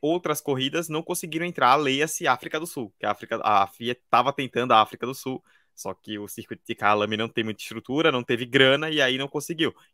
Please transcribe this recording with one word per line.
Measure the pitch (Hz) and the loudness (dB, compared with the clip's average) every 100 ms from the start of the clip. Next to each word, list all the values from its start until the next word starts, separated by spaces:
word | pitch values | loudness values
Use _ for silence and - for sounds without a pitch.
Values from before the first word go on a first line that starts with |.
outras | 147 175 170 147 | -2 -2 -2 -4
corridas | - 131 135 156 165 | -2 -2 -2 -4 -4
não | 151 | -6
conseguiram | 170 180 170 160 175 | -4 -6 -6 -6 -6
entrar, | 165 123 143 | 2 4 4
leia-se | 139 135 156 - 156 | 2 0 -2 -2 0
África | 120 - 156 | -2 -4 -8
do | 170 | -8
Sul, | 139 107 _ | -8 -10 _
que | 104 | -4
a | |
África, | 104 113 113 | -4 -6 -2
a | 107 101 98 | 2 2 2
fia | - 117 123 _ | -2 -8 -8 _
tava | 120 127 | 2 2
tentando | 143 131 - 127 | -2 -4 -2 4
a | 113 | 6
África | 107 - 120 | 4 0 -8
do | |
Sul, | 135 131 131 _ _ _ | -6 -8 -8 _ _ _
só | - 95 | -14 -12
que | 95 - 104 | -12 -12 -10
o | 101 | -10
circuito | - - 95 - | -14 -14 -12 -10
de | |
Kyalami | 113 104 104 104 107 | 0 2 4 2 0
não | 113 | -2
tem | 117 | -4
muita | 110 104 | -4 -6
estrutura, | - 110 - 143 160 | -12 -12 -4 0 2
não | 127 | 0
teve | 120 120 | 0 -2
grana | 123 135 131 139 156 | 0 4 6 4 0
e | 151 | 0
aí | 131 131 | 0 0
não | 143 | -4
conseguiu. | 151 - 160 139 - _ | -8 -6 -2 -2 -4 _